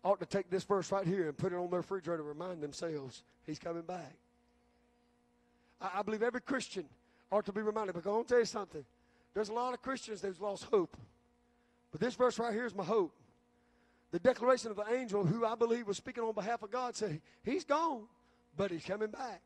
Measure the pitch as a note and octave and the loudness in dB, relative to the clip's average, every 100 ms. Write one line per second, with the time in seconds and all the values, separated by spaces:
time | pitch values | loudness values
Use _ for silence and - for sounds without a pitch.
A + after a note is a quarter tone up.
0 | F#3 G3+ F3+ G3 F#3 F#3 - G3+ E3 G3 | 2 0 2 -2 0 -4 2 0 2 0
1 | E3 F#3+ D#3+ C#3 F#3 F3+ F3 F3+ - G3 | 2 2 0 0 -2 -2 -2 -2 -2 -4
2 | D#3+ E3+ D3 D3 F3+ F3 D3 C#3 E3+ D3+ | -2 -4 -4 -8 -8 -6 -8 -6 -6 -4
3 | C3+ - _ _ - D3+ F3 E3+ E3 F3+ | -8 -14 _ _ -10 -8 -6 -6 -6 -10
4 | D#3 - _ _ _ _ _ _ _ _ | -10 -18 _ _ _ _ _ _ _ _
5 | _ _ _ _ _ _ _ _ F#3 F#3 | _ _ _ _ _ _ _ _ -4 -2
6 | G#3 A3 A#3+ B3 - C4 - F#3+ D3+ - | -2 0 0 0 -2 -2 -2 -8 -10 -16
7 | _ _ _ G3+ G#3 G3+ G#3+ G#3+ G3+ F3 | _ _ _ 0 0 -2 0 0 -2 -4
8 | F#3 G#3+ A#3 B3 A#3 A#3 F#3+ D#3 C3+ _ | 0 0 4 4 4 -2 -8 -10 -14 _
9 | _ _ _ G3 G#3 A3+ B3 B3 C4 C4 | _ _ _ -4 -2 0 -2 -2 -4 -6
10 | - G3+ G3 E3+ G3+ F#3+ - G#3+ E3+ - | -6 -6 -6 -4 -4 -4 4 4 4 -4
11 | - _ _ _ _ _ _ _ _ D#3 | -20 _ _ _ _ _ _ _ _ -2
12 | A3+ - B3 A3 A#3 G#3+ A#3+ F#3+ E3+ A3 | -2 4 4 4 0 0 -2 -4 2 2
13 | E3 _ - _ _ _ _ _ _ _ | 2 _ -20 _ _ _ _ _ _ _
14 | _ F3 F3+ B3 A#3+ B3+ A3+ G3+ G#3 B3 | _ 4 4 6 6 4 2 -4 0 0
15 | B3 G3+ F3+ A3+ A3+ A3+ A#3 A#3 G#3+ G3 | 2 2 4 4 2 4 2 2 0 -4
16 | - A#3+ A3+ G#3+ G3 A#3 G#3+ B3 B3 - | -6 -4 -2 -2 -2 -4 -4 -4 -4 -2
17 | G#3 D3+ _ _ - D4 - C#4+ E4 B3+ | -4 -4 _ _ -2 -2 2 2 2 -2
18 | G#3+ _ _ _ _ D3 G3 E3+ D#3+ G3+ | -8 _ _ _ _ -2 -2 -2 -4 -2
19 | G#3+ G#3+ B3+ F#3 | -2 -4 -8 -8